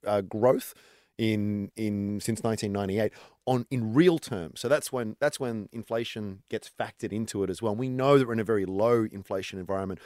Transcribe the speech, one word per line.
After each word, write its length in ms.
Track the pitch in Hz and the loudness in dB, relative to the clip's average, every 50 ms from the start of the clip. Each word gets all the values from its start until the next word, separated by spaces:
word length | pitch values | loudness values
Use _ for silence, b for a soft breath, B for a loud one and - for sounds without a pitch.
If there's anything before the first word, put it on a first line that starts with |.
| - | -2
uh, 140 | 104 104 104 | 0 0 0
growth 520 | 98 85 - 107 113 127 - 262 - - - b b b b b b b b - | 0 -2 -2 2 4 4 4 4 0 -6 -16 b b b b b b b b -2
in, 540 | 113 110 107 104 104 104 104 104 101 101 - | 0 2 2 2 0 0 -2 -2 -4 -6 -6
in, 460 | - 110 107 104 101 101 101 104 101 | -4 -4 -2 -2 -2 -2 -2 -4 -4
since 240 | - - 113 107 - | -4 -4 -4 -2 0
nineteen 280 | 113 110 104 - 104 98 | -2 -2 0 -2 -2 -2
ninety-eight 400 | 101 101 95 95 110 107 107 B B B B B B _ | -2 0 0 0 0 0 0 B B B B B B _
on, 200 | 127 131 123 123 - | 0 0 0 0 -2
in 240 | 135 123 113 110 110 | -2 -2 -2 2 4
real 280 | 139 175 180 165 151 | 6 6 6 4 2
terms. 400 | - - 117 95 82 76 - - | -2 -4 -6 -6 -6 -6 -8 -6
So 80 | - 120 | 0 0
that's 240 | 143 151 - - - | 2 2 0 -2 -4
when, 240 | 123 117 107 110 - | -4 -4 -4 -2 0
that's 220 | 143 147 - - | 0 0 0 -2
when 280 | 139 120 113 110 98 - - | -4 -4 -4 -4 -6 -8 -10
inflation 720 | 117 104 - 117 117 117 - - 117 107 101 95 98 - _ | -12 -8 -4 -4 -4 -4 -4 -6 -8 -8 -8 -10 -12 -12 _
gets 220 | - 107 - - | -8 -8 -8 -10
factored 420 | - - 113 104 - _ - 98 95 | -8 -8 -8 -8 -6 _ -6 -4 -4
into 300 | 110 113 110 - 101 98 | -4 -4 -4 -2 -2 -2
it 80 | 92 | -2
as 100 | 92 - | -2 -2
well. 120 | 117 110 104 | -2 -2 -2
And 80 | 113 | -2
we 80 | 127 131 | -2 -4
know 300 | 127 127 131 139 143 139 | -2 0 4 6 6 6
that 80 | 131 113 | 6 4
we're 60 | 117 | 2
in 40 | 113 | 0
a 60 | 107 | 0
very 220 | 101 113 104 95 | 2 2 2 2
low 380 | 90 95 98 107 117 120 117 110 107 | 0 0 2 4 4 4 4 2 0
inflation 480 | 98 98 95 - 104 95 92 - - 95 | -4 -10 -8 -6 -6 -6 -4 -6 -8 -10
environment. 400 | 90 87 95 95 98 95 92 B B | -6 -4 -4 -4 -2 -4 -6 B B